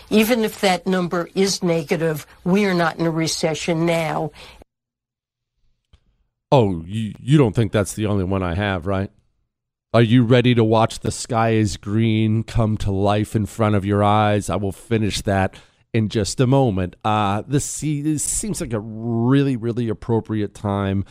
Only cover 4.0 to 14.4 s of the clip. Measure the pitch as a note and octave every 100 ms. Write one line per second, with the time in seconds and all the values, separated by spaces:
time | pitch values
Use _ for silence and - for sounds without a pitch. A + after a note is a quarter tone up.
4 | D#3 D#3 D#3 - - - - _ _ _
5 | _ _ _ _ _ _ _ _ _ _
6 | _ _ _ _ - C#3 G2+ E2+ E2 A2
7 | A2 - A2+ D3+ A#2+ G#2 G2+ A2 F#2+ -
8 | G#2 G2+ F#2 G2 F2+ E2+ G#2 F#2+ F2 F#2+
9 | G2 _ _ _ _ _ _ _ _ A2+
10 | A2+ B2+ A2+ B2 B2 A#2 A2 A2 A2+ -
11 | A2 - - A2+ A2+ A2 G#2+ - G#2 G#2+
12 | A2+ A2 A2 A2 G#2+ A#2 A2 G#2+ G#2 F#2+
13 | G2+ G#2+ G#2 A2+ G2 - G#2+ G#2 G2 G2+
14 | G2+ G#2+ G#2+ G#2